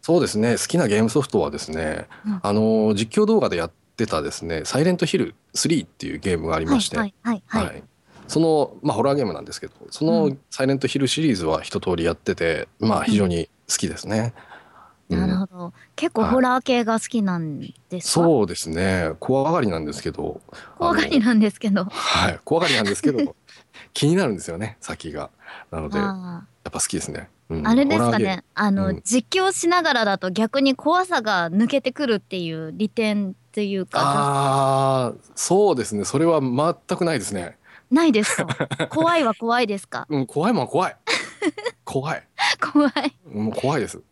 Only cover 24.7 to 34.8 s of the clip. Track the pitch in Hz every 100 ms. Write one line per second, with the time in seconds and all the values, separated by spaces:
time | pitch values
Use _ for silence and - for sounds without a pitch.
24.7 | - - 78 82 73 71 _ - - -
25.7 | 82 208 202 202 190 180 170 - _ -
26.7 | - - - - 73 - _ _ - 220
27.7 | 233 277 320 233 220 202 185 - - 208
28.7 | 196 190 180 - 247 - 381 370 381 339
29.7 | 359 320 254 220 196 185 185 220 277 277
30.7 | 262 294 349 370 330 214 190 170 180 233
31.7 | 277 262 254 285 208 - 190 170 160 160
32.7 | 175 208 - 220 208 196 190 _ - 208
33.7 | 196 180 - 147 143 143 139 139 135 135
34.7 | 135